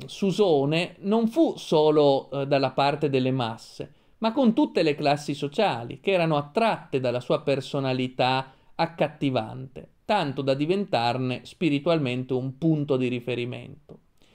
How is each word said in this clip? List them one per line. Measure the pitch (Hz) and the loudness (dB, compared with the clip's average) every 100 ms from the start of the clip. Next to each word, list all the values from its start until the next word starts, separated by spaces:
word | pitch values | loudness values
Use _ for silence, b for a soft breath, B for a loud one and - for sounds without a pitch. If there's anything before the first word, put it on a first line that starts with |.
| 135 | -16
Susone | - 196 185 202 165 139 160 175 - | -4 0 2 4 4 2 0 -2 -6
non | 196 220 226 | -2 0 2
fu | 302 302 - | 2 2 0
solo, | - 160 151 151 143 135 - | 0 4 4 6 6 4 0
eh, | 139 139 | -6 0
dalla | 139 135 | 2 0
parte | 139 139 147 151 | 0 0 0 0
delle | 135 131 | 0 0
masse, | 131 117 113 - - 139 b b b | 0 -2 -6 -14 -16 -16 b b b
ma | 220 | -2
con | 233 254 | 2 2
tutte | 226 294 220 | 4 2 2
le | 165 | 0
classi | 147 151 143 - | 2 0 0 -2
sociali, | 143 143 - 202 123 117 - | -6 -4 0 0 0 -8 -8
che | - | 0
erano | 185 165 151 | 2 2 0
attratte | 143 - 226 165 - 135 | 0 0 0 0 -4 -2
dalla | 127 120 | -2 -2
sua | - 160 | 0 -2
personalità | - 135 131 143 135 131 127 127 127 131 131 B B | 0 -2 -2 -4 -2 -2 -2 0 0 0 -4 B B
accattivante, | B 165 165 151 - 143 127 110 123 131 - - _ - | B -4 -2 -4 -2 -2 0 -2 -8 -14 -16 -20 _ -2
tanto | 208 156 131 | -2 0 -2
da | 135 | -2
diventarne | 135 151 196 196 120 120 120 127 127 | 0 0 -2 -2 0 0 0 -2 -6
spiritualmente | - - 156 139 147 165 135 123 127 | -10 -4 0 0 0 0 0 -4 -4
un | 127 131 131 | -4 -4 -4
punto | 160 156 143 131 | 0 0 0 0
di | 127 | 0
riferimento. | 123 123 123 123 123 120 - - - _ _ b | -2 -4 -6 -6 -10 -14 -20 -20 -20 _ _ b